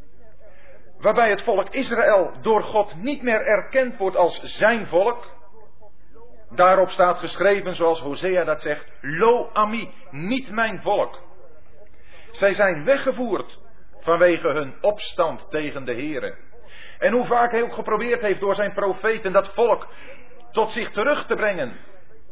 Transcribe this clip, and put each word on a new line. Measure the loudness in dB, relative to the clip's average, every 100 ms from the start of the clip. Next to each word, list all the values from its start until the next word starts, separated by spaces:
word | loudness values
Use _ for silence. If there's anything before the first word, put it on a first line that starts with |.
| -10 -10 -10 -10 -10 -10 -10 -10 -10 0
waarbij | 2 4 4
het | 2
volk | 2 0 0
Israël | -2 -2 2 6 6 4 0
door | 2 2
God | 2 2 0
niet | -2 -4 -2
meer | 0 0
erkend | 2 2 2 0 0 0
wordt | 0 4
als | 2 2
zijn | -8 2 2 2 2
volk. | 2 2 0 -6 -10 -10 -10 -10 -10 -10 -10 -10 -10 -10 -10 -6
Daarop | 4 6 8 4
staat | 4 4 4
geschreven, | -4 2 4 4 0
zoals | 0 2 2
Hosea | -2 -4 0 0
dat | 0 0
zegt, | -2 -4 -6 -10
"Lo | -6 2 4 4 2
ami, | 0 2 0 -6 -8 -10
niet | -8 -4 -2 -2
mijn | -2 -2 -2
volk." | 0 0 0 -4 -10 -10 -10 -10 -10 -10 -10 -10 -10 -10 -10
Zij | 0 2
zijn | 4 2 2
weggevoerd | 2 2 2 -2 -2 -2 -4 -10 -10 -10 -10 -4
vanwege | 0 6 6 6 2
hun | 0 -2 0
opstand | 0 0 -2 0 0 -2 -4
tegen | -4 -4 -4
de | -4
Heere. | -4 -4 -4 -6 -6 -10 -10 -10 -10 -10 0
En | 2
hoe | 2 4
vaak | 4 4
hij | 2
ook | -2
geprobeerd | -2 -2 0 0 0
heeft | 2 0
door | 0
zijn | 0 0
profeten | 0 -2 0 0 0 2
dat | 2 2
volk | 2 4 2 -2 -10 -10 -10 -10 -10 -4
tot | 0 0
zich | -2 -4
terug | -2 0 0 0
te |
brengen | 0 0 0 -4 -6 -10 -10 -10 -10 -10